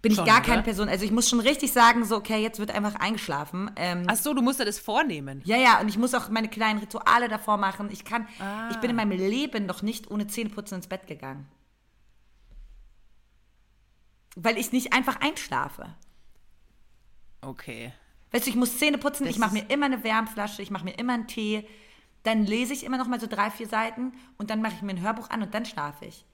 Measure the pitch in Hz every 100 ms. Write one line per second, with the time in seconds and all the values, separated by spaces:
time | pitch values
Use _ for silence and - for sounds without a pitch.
0 | 226 214 170 226 240 233 226 196 208 180
1 | 202 226 240 240 226 285 277 247 233 233
2 | 214 220 208 220 220 214 208 208 208 208
3 | 190 214 - 143 151 180 208 208 175 175
4 | 175 226 294 277 240 269 208 202 - 220
5 | 311 156 139 135 165 233 254 220 214 202
6 | 247 254 - 220 220 220 220 214 208 220
7 | - 233 240 214 - 208 196 190 208 202
8 | - 233 220 - 196 208 226 233 240 233
9 | 208 185 190 240 294 220 196 180 208 220
10 | - 208 208 - 220 208 208 185 - 190
11 | - 147 135 139 143 _ _ _ _ _
12 | _ _ _ _ _ - - - - -
13 | - - _ _ _ _ _ _ _ _
14 | _ _ _ - 226 233 240 254 247 -
15 | 262 - 285 - - 127 139 - - 160
16 | - - - - - - _ _ - -
17 | - - - - 135 127 - 113 117 -
18 | _ _ _ 247 254 233 247 - 302 285
19 | 285 285 269 185 220 214 208 277 285 254
20 | 226 220 220 220 208 208 196 196 175 -
21 | 240 240 226 - 214 214 214 - - -
22 | _ _ - 220 208 214 247 277 - 254
23 | 247 247 220 202 214 214 220 220 226 226
24 | 254 247 - _ 214 220 220 214 202 185
25 | 196 220 - 220 202 214 226 - 147 143
26 | - - _